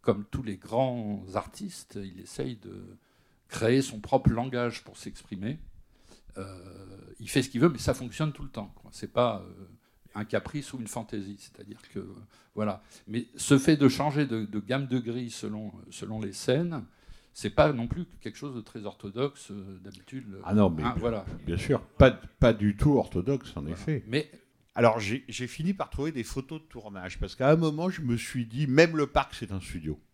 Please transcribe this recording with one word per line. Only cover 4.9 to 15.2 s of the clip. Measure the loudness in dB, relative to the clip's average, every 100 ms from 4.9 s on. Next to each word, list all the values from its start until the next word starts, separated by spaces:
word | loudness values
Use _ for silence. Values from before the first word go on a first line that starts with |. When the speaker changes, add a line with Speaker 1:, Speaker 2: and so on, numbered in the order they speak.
| -14
Speaker 1:
s'exprimer. | -14 -14 -12 -6 -6 -6 -12 -20 -20 _ -20 -20 -18 -14
Euh, | -14 -14 -18 -18 -18 -20 -20 -16
il | -2
fait | 0
ce | 0
qu'il | 4
veut, | 4
mais | 4
ça | 0
fonctionne | 0 -4 -2 -2
tout | -2
le | -10
temps, | -10 -10 -14
quoi. | -20
C'est | -12 -2
pas, | 2 2 2 -8
euh, | -18 -20 -20 _ _ -12 -8
un | -2
caprice | -2 -2 -8 -8
ou | -10
une | -8
fantaisie. | -8 -6 -8 -8 -12
C'est-à-dire | -18 -20 -18 -18 -12
que, | -12 -10 -16 -20 _ _ -2
voilà. | -2 -2 -12 -20 -6
Mais | -6 -6 -8
ce | 6 6
fait | 8 6
de | 6
changer | 6 0 2 0
de, | -2 -2
de | -6
gamme | -2 -4 0
de | -2
gris | -2 -6